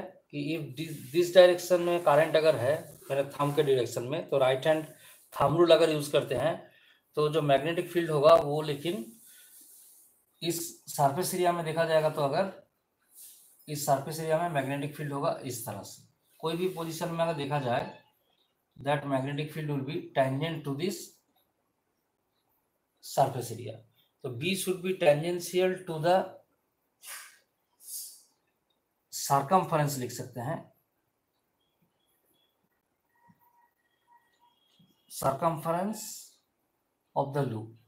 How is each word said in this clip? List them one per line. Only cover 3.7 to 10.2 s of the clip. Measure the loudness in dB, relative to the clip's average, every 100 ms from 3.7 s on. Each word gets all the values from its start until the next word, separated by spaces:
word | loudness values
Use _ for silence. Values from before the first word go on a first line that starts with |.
| 2 0 -4
में, | -6 -6 -2
तो | 2
right | 2 2 2
hand | 0 -2 -16 -20 -20 _
thumb | 0 2 4
rule | 8
अगर | 8 6
यूज़ | 2 0
करते | 0 0 -2
हैं, | -2 -4 -12 _ _ _ _ -2
तो | 0
जो | 0
magnetic | 2 2 2 -4 -2
field | -2 0
होगा | 4 8 8
वो | 6 -2
लेकिन | -4 -4 -4 -6 -8 -16 -20 -20 -20 -20 -20 -20 -20 -20 _ _